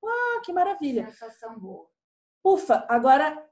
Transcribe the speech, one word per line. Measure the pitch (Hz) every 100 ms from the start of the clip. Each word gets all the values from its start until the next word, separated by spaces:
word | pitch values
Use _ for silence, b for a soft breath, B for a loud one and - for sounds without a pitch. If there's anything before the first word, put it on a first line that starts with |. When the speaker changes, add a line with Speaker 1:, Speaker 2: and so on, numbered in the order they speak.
Speaker 1:
Uau, | 427 480 480 466
que | 370
maravilha. | 359 392 392 285 233 220
Speaker 2:
Sensação | - 226 - 226 220
boa. | 185 - - _ _ _ _ _
Speaker 1:
Ufa, | 381 381 - - -
agora, | 240 262 269 302 302 -